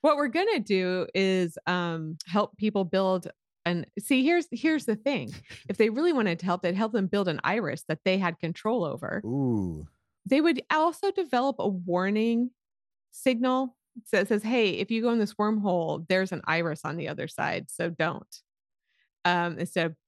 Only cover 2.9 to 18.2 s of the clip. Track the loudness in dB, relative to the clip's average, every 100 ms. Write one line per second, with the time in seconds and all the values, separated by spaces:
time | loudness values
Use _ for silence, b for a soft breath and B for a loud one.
2.9 | 2 2 0 -4 _ _ _ -2 -2 -4
3.9 | -10 0 2 4 2 0 -2 0 0 0
4.9 | -2 0 -2 -4 -12 -16 -18 -8 2 2
5.9 | 4 2 2 0 0 -2 0 0 0 0
6.9 | 0 0 0 0 -2 -2 -2 -2 -6 -6
7.9 | -2 0 2 0 -2 -6 -4 -2 0 -2
8.9 | -4 -4 -6 -2 0 0 0 -2 -6 -12
9.9 | _ _ _ 0 4 4 0 0 0 0
10.9 | 0 -2 -2 -2 0 0 0 -2 -2 -2
11.9 | 0 2 2 2 2 -2 _ _ _ _
12.9 | _ _ -2 0 2 2 2 -2 _ _
13.9 | -20 0 0 2 0 2 2 2 0 -2
14.9 | 0 2 2 0 0 0 2 2 0 0
15.9 | -4 0 0 0 -4 -2 0 0 -4 -6
16.9 | -6 -8 -6 -8 -4 -4 -4 -8 -6 -6
17.9 | -2 -4 -4